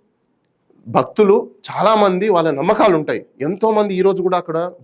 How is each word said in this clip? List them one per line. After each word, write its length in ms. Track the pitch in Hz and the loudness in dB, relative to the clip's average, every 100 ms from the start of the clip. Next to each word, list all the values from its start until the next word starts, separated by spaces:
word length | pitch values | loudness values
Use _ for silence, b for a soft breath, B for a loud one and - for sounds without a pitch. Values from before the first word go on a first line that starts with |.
| _ _ _ _ _ _ _ _ 113 113 | _ _ _ _ _ _ _ _ -4 -2
భక్తులు 400 | - - 202 220 - - - | 0 2 2 2 -2 -14 -12
చాలామంది 580 | 139 190 214 202 180 214 175 | -2 2 4 2 2 0 2
వాళ్ళ 120 | 160 139 | 0 0
నమ్మకాలు 360 | 190 220 220 160 | 0 2 2 2
ఉంటాయి. 220 | 143 110 - - 147 | -2 -6 -8 -8 -6
ఎంతోమంది 440 | 196 220 214 208 185 | -2 0 0 0 -2
ఈ 40 | 185 | -2
రోజు 120 | 190 180 | -2 -2
కూడా 120 | 180 | -2
అక్కడ 160 | 175 160 180 180 | -4 -6 -6 -10